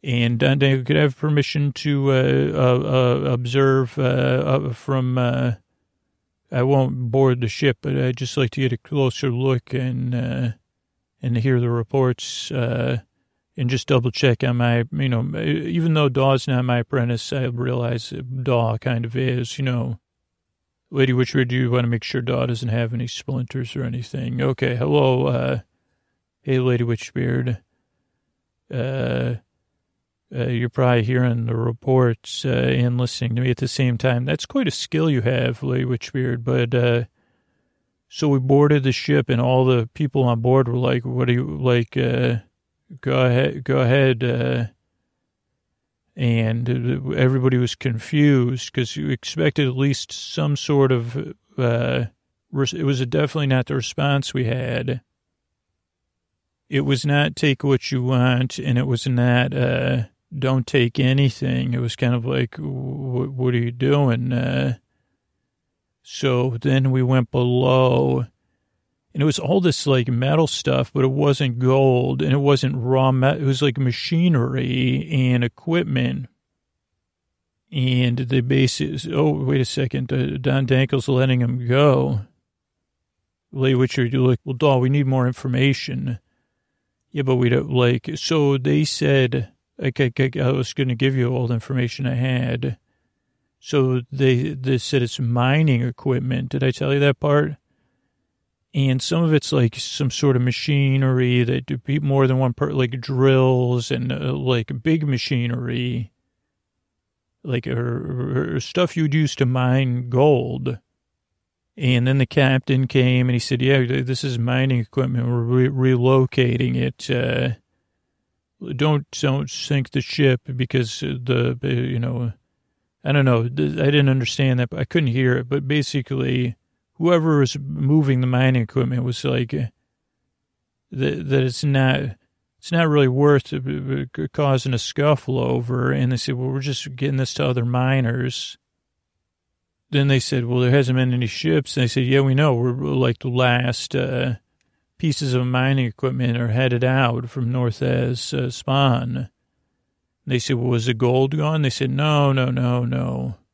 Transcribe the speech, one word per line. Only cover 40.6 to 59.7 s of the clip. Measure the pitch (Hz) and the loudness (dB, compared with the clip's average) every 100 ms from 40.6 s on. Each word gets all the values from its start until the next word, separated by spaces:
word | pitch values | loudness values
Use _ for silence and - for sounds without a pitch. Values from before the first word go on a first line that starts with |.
| 123 | 2
were | 123 | 0
like, | 123 127 123 | 0 0 -2
"What | 123 127 | -2 0
do | |
you, | 123 | 0
like, | 131 151 127 120 117 135 | -2 -2 0 2 0 -2
uh, | 127 123 123 120 - _ _ _ _ 156 | -2 0 0 -2 -6 _ _ _ _ -10
go | 139 131 127 | -2 2 2
ahead, | 123 143 143 | 2 0 -4
go | 127 135 | -2 0
ahead," | 123 135 131 117 | 4 4 4 2
uh, | 120 123 127 127 117 _ _ _ _ _ _ _ _ _ _ _ _ _ _ | 0 0 0 -2 -4 _ _ _ _ _ _ _ _ _ _ _ _ _ _
and | - 123 113 113 117 120 123 120 135 135 - | -4 0 2 0 -2 -2 -2 -2 -4 -4 0
everybody | 127 131 127 127 | 2 2 2 2
was | 123 | 0
confused | - 131 113 - 151 147 139 123 127 - | -2 -4 -6 -4 2 4 4 2 -2 -6
'cause | - 120 | -6 -6
you | - 151 | -4 -4
expected | 131 - 160 156 - 139 | -4 -6 -2 -2 0 -2
at | 127 | 0
least | 139 135 - | -2 -2 -6
some | - - - 151 143 | -14 -10 -4 -2 -2
sort | - 143 135 | 0 2 4
of, | 127 117 127 - - _ - | 2 -2 -8 -10 -14 _ -4
uh, | 120 117 123 127 117 _ _ _ _ | 0 0 0 -2 -4 _ _ _ _
res-, | 139 135 | -4 -2
it | 175 | -2
was | 147 131 127 | -2 0 0
definitely | 151 147 156 139 | 0 -2 -2 0
not | 131 127 | 0 0
the | |
response | 139 120 - 143 139 - | -4 -4 -4 0 0 -2
we | 127 | -4
had. | 117 123 127 120 123 127 _ _ _ _ _ _ _ _ _ _ _ _ _ _ _ _ _ | -2 -2 -4 -4 -4 -6 _ _ _ _ _ _ _ _ _ _ _ _ _ _ _ _ _
It | 143 | -2
was | 139 135 | 0 0
not | 147 143 151 | 0 0 0
"take | - 151 131 | 0 0 0
what | 143 131 - | 0 0 0
you | 131 | -4
want," | 123 127 127 123 127 - | 0 2 2 2 -2 -4
and | 143 123 | -2 0
it | 135 | 0
was | 120 - | -2 0
not, | 123 123 120 131 | 0 2 2 2
uh, | 131 127 | 0 0